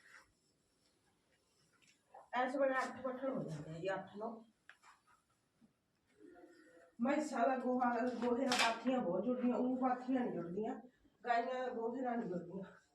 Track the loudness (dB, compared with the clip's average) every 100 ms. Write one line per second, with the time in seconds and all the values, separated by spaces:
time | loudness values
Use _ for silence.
0 | -20 -20 -20 _ _ _ _ _ _ _
1 | _ _ _ _ _ _ _ _ -20 _
2 | _ -20 -6 -2 0 2 2 2 -2 -4
3 | -6 -4 -4 -2 -4 -6 -8 -6 -4 -4
4 | -6 -8 -8 -8 -16 _ -20 -20 -20 -20
5 | _ _ _ _ _ _ -20 _ _ _
6 | _ _ -20 -20 -20 -20 -20 -20 -20 -2
7 | 2 2 2 2 4 4 2 4 4 2
8 | 0 0 2 2 4 4 4 2 2 2
9 | 2 0 0 0 2 2 0 2 2 0
10 | 0 0 0 -2 -4 -4 -4 -6 -12 _
11 | _ _ 0 2 2 -2 -2 -2 -4 -2
12 | -2 -2 -2 -4 -6 -10 -10 -14 _